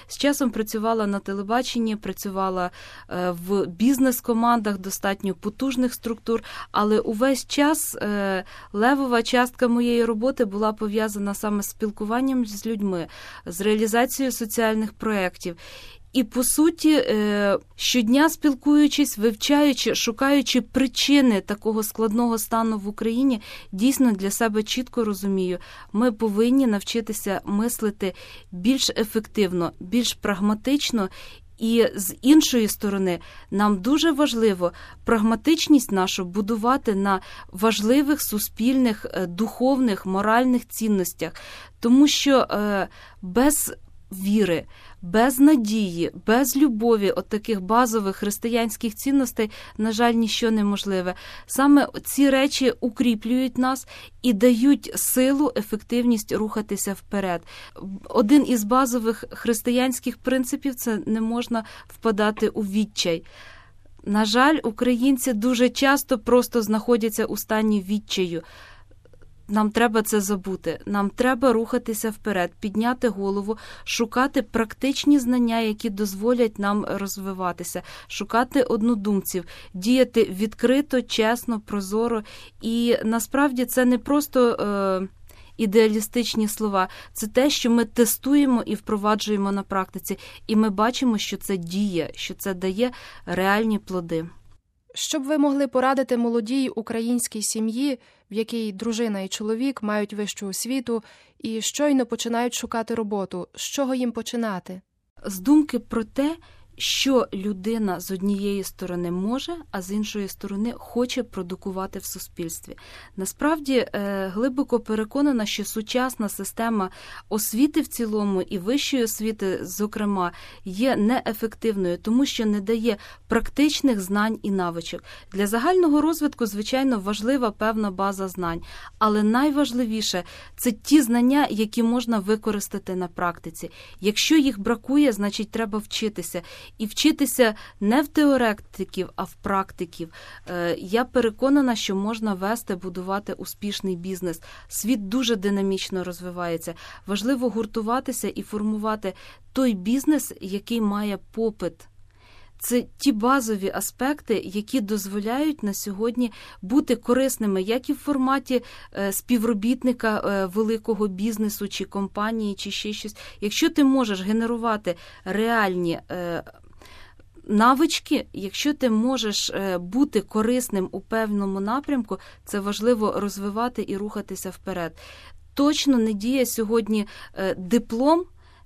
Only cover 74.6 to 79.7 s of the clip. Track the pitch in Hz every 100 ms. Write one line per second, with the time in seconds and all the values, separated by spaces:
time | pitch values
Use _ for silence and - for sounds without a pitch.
74.6 | 220 - 262 277 - 285 240 247 233 226
75.6 | 220 214 233 196 214 190 220 247 226 214
76.6 | 202 202 - 196 196 196 196 185 185 170
77.6 | 175 180 - - - - 202 226 247 285
78.6 | - 226 226 226 202 202 190 185 175 -
79.6 | -